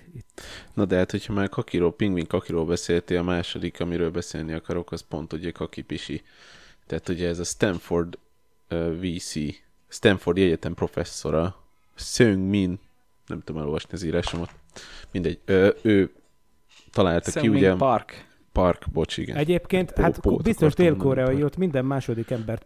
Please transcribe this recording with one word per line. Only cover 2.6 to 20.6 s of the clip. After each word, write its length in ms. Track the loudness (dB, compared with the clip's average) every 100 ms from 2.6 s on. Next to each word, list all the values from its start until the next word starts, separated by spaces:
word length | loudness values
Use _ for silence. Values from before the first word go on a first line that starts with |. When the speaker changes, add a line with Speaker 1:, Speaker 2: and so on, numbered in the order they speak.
| 0
Speaker 2:
beszéltél, 520 | -2 0 -2 0 0
a 60 |
második, 560 | 0 -2 -4 -6 -8 -6
amiről 320 | -4 -2 -2
beszélni 420 | -4 -8 -8 -8
akarok, 380 | -8 -6 -6 -6
az 100 | -10
pont 320 | -8 -10 -8
ugye 180 | -8 -8
kaki 300 | -8 -10 -10
pisi. 400 | -10 -10 -8 -10 -12 _ -20 -20 -20 _ -10
Tehát 220 | -8 -4
ugye 180 | -2 -2
ez 120 | -2
a 40 |
Stanford, 720 | -6 0 0 0 0 0 0 -6 _ _ _ _ _
ö, 280 | -4 -2 -2
V 180 | -4 -6
C, 140 | -6 -6 -6 -8 _ _ _
Stanford 500 | 2 2 4 2 4
Egyetem 360 | 4 2 -2
professzora, 840 | -4 -4 -4 -6 -6 -2 0 0 -4 _ _ _ -16
Seung 540 | -8 4 4 4 2
Min, 300 | 0 0 -4 -12 _ _ _ -12
nem 140 | -12
tudom 180 | -8 -6
elolvasni 320 | -4 -4 -6
az 100 | -8
írásomat, 460 | -2 -2 -2 -6 -8 -12 -20 -20 -20 -18 -8
mindegy, 280 | -4 -4 -4 2
ö, 240 | 6 6 4
ő 300 | 4 4 2 -2 _ _ _ _ _ -20 _
találta 400 | 2 2 2 0
ki, 80 | 0
Speaker 3:
Seung 140 | 2
Min 100 | 6
Speaker 2:
ugye 120 | 6 6
Speaker 3:
Park. 520 | 2 2 -2 -16 -20 _ _
Speaker 2:
Park, 340 | 2 2 2 -2
bocs, 260 | -2 -2 -4
igen. 180 | -6 -2
Speaker 1:
Egyébként, 560 | 0 0 0 -2 0
Speaker 2:
Po-, 100 | 2
Speaker 1:
hát 180 | 2 2
Speaker 2:
pót 240 | 2 2
Speaker 1:
biztos 300 | 2 4